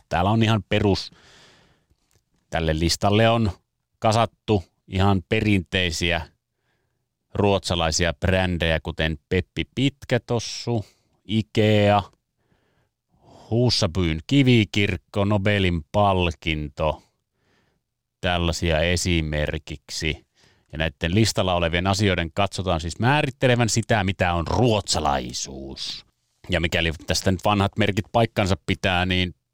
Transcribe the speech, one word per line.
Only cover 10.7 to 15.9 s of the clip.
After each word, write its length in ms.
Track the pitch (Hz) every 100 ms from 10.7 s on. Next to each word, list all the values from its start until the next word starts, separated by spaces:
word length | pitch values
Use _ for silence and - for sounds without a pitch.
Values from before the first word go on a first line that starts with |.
| 117 - _ _ _
Ikea, 800 | - 110 - - 107 104 101 104 - _ _ _ _ _ _ _ _ _ _ _ _ - -
Huussabyn 720 | 113 123 - 98 92 85 80 -
kivikirkko, 960 | 139 127 120 101 104 101 92 _ 104
Nobelin 600 | 101 104 101 104 92 85 -